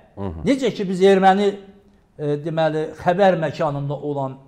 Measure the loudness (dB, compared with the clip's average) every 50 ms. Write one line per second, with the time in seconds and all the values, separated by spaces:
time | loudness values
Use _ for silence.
0 | _ _ _ -10 -8 -8 -8 -4 0 0 0 2 0 -2 -4 -4 -4 -4 0 2
1 | 4 6 6 6 6 4 4 4 2 0 -2 -4 -10 -20 -20 -20 _ _ _ _
2 | _ _ _ -8 -4 -4 -4 -4 -4 -6 -2 0 0 0 0 -2 -4 -6 -8 -4
3 | -2 0 2 4 4 4 4 2 0 -4 -4 -2 -4 -4 -2 -4 -6 -6 -6 -6
4 | -6 -6 -6 -4 -6 -6 -8 -12 -18